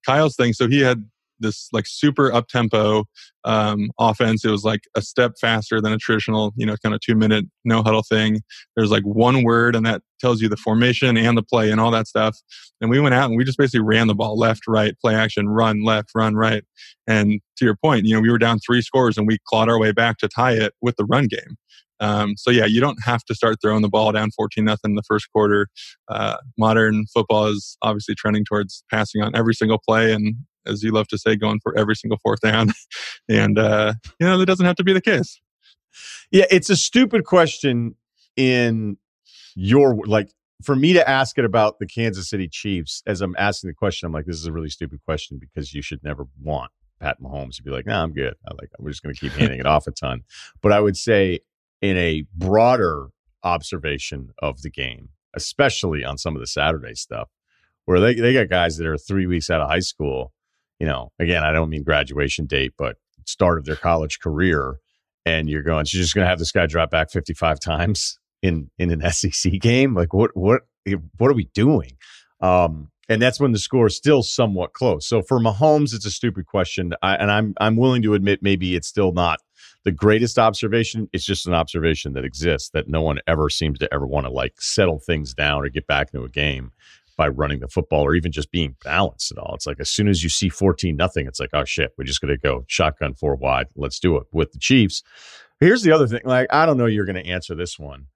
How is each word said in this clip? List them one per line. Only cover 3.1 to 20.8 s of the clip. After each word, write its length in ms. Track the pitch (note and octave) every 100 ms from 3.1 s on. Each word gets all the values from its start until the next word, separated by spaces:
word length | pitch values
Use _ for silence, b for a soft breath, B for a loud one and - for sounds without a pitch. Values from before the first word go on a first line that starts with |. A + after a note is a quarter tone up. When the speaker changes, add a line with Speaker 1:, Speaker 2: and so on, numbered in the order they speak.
| B B _
Speaker 1:
um, 460 | A2 A2 G#2+ G#2 G#2+ -
offense. 460 | A2+ A2 A2 A2
It 60 | A2+
was, 120 | G#2
like, 180 | G#2+ G#2+ _
a 80 | A2+
step 300 | - - B2 A#2+
faster 400 | A2+ A2+ G#2+ A2
than 120 | G#2+
a 60 | A2
traditional, 540 | - A2 A2 G#2+ G#2+ G#2+
you 80 |
know, 120 | A2 G#2
kinda 220 | A2 A2
two-minute 420 | - A2 G#2+ G#2+ - _
no-huddle 400 | A#2+ A2+ A2 A2
thing. 360 | G#2+ A2 A2 G#2+ - B B -
There's, 140 | G#2+
like, 120 | G#2
one 400 | G2+ G#2 A#2+ C3+
word, 320 | A#2 A#2 A#2
and 100 | A#2
that 180 | A2+ G#2+ _ _
tells 200 | B2+ A#2
you 80 | A2
the 80 | G#2
formation 600 | - A2 A#2+ B2 C3 A2+
and 200 | A2+ A#2
the 60 |
play 280 | G#2+ A#2+ G#2+
and 80 | A2
all 100 | A2+
that 160 | A2+ A2
stuff. 320 | A2 A2 G#2+ _ B B _
And 80 | A2+
we 120 | C3
went 140 | D3 B2
out 120 | C3+
and 80 | A2+
we 80 |
just 140 | C3 B2+
basically 220 | C#3 A#2+
ran 220 | G#2+ A2 A2+
the 80 |
ball 240 | G2+ A2 A2
left, 240 | A2+ A2+ -
right, 260 | A2 G#2 -
play 140 | A#2+ A2
action, 320 | A2 G#2+ G#2
run 340 | A2 A2+ G#2
left, 280 | A2 G#2+ G#2
run 220 | A2+ A2 G#2+
right. 260 | A2 G#2+ _ B B B -
And 320 | A2 G#2 G#2 _ -
to 80 |
your 120 | B2 G#2
point, 300 | D#3 B2 G#2+
you 80 |
know, 60 | A2
we 100 | A2+
were 80 | A#2
down 220 | A#2 A2+
three 200 | - A#2+
scores 380 | A2 C3 B2 G#2+
and 80 | G#2+
we 120 | G#2+ -
clawed 200 | A2 A2
our 100 | A#2
way 120 | A2
back 280 | G#2 A#2 A2+
to 100 | A2+
tie 240 | - B2+
it 180 | A2+ G#2+ _